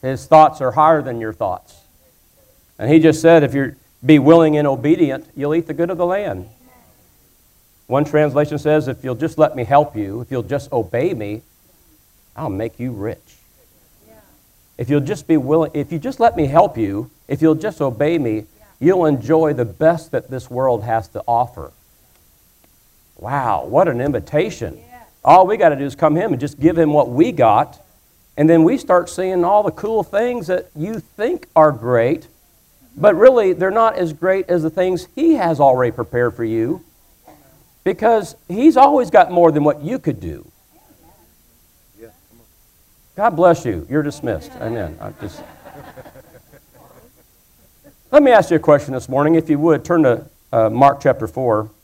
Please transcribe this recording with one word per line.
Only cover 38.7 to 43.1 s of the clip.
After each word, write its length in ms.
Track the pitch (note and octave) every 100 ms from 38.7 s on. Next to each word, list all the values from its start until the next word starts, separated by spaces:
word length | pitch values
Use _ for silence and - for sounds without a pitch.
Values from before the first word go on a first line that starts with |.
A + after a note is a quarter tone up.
| B3+
always 320 | C#4 D4 A3+
got 220 | G#3 F3
more 200 | F3 E3+
than 140 | D3+
what 160 | D3 D3
you 180 | D3 B3+
could 220 | - -
do. 240 | E2+ D2 - _ _ _ _ _ E4+ D#4+ _ _ _ _ _ _ _ G2+ A2+ _ _ A#2 A2+ _ _ _ _ _ _